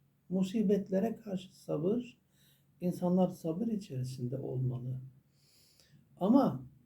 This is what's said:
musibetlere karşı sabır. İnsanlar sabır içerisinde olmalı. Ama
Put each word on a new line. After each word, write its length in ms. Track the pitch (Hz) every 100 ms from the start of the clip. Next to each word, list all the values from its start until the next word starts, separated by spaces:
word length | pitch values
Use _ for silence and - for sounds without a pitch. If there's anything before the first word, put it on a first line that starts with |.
| _ _ _
musibetlere 880 | 185 185 226 196 196 - 190 226 220
karşı 400 | 208 185 - -
sabır. 640 | - 156 170 240 247 - _ _ _ _ _ _
İnsanlar 480 | 175 170 180 185 180
sabır 380 | - 165 165 233
içerisinde 720 | 208 - 131 127 - 123 -
olmalı. 560 | 135 131 127 123 123 127 - - _ _ _ _ _ _ _ - _ -
Ama 420 | 185 277 240 - - -